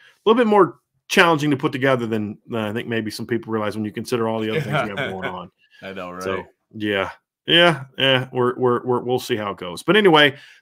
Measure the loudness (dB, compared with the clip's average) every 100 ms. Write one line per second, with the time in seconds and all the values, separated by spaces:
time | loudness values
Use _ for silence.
0 | _ _ 2 4 6 6 4 0 _ _
1 | 0 4 4 4 2 0 -2 0 2 2
2 | 0 -4 -4 -10 -8 -6 -4 -6 -4 -4
3 | -4 -8 -4 -4 -4 -4 -4 -4 -6 -8
4 | -4 -2 -2 -2 -2 -4 -2 -4 -4 -6
5 | -6 -6 -8 -10 -14 _ _ _ -14 -12
6 | -12 -8 -6 -6 -8 _ _ -8 -2 -2
7 | -2 -8 _ _ 0 4 4 2 -6 -2
8 | 0 0 0 -2 -2 0 0 0 0 -2
9 | -2 -4 -2 -4 -4 -8 -10 -6 0 4
10 | 6 6 4 0 -12 -20